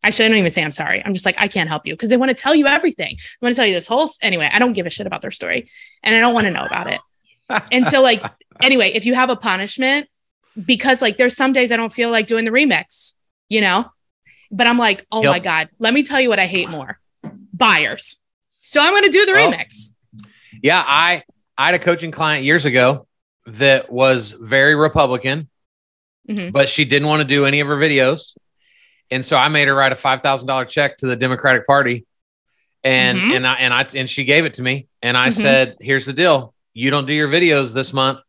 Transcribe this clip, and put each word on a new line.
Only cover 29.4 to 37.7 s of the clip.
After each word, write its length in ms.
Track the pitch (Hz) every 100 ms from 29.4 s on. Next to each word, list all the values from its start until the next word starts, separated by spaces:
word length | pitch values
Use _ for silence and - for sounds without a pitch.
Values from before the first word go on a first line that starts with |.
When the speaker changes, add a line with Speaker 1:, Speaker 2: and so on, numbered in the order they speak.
| 139
Speaker 2:
made 200 | 151 139
her 60 |
write 180 | 139 135
a 40 | 131
five 260 | 139 131
thousand 260 | 143 135 131
dollar 160 | 131
check 320 | 123 - 143 -
to 80 | 131
the 100 | 120
Democratic 500 | 127 123 139 127 -
Party. 400 | 139 127 120 _ _ _ _ _ _ _ _
And, 360 | 131 131 127 185
Speaker 1:
Mm-hmm. 120 | 202
Speaker 2:
and 140 | 127 127
I, 80 |
and 200 | 127 127
I, 120 | 123 135
and 140 | 139 131
she 140 | -
gave 200 | 127 147 160
it 80 |
to 80 | -
me. 260 | 127 135 - _
And 140 | 120 123
I 120 | 127
Speaker 1:
Mm-hmm. 140 | 110
Speaker 2:
said, 340 | 143 135 127 -
"Here's 260 | 127 135 135
the 60 |
deal. 420 | 135 175 143 110 _ _
You 180 | - 131
don't 160 | 147 135
do 80 |
your 140 | 151 147
videos 440 | 160 175 143 127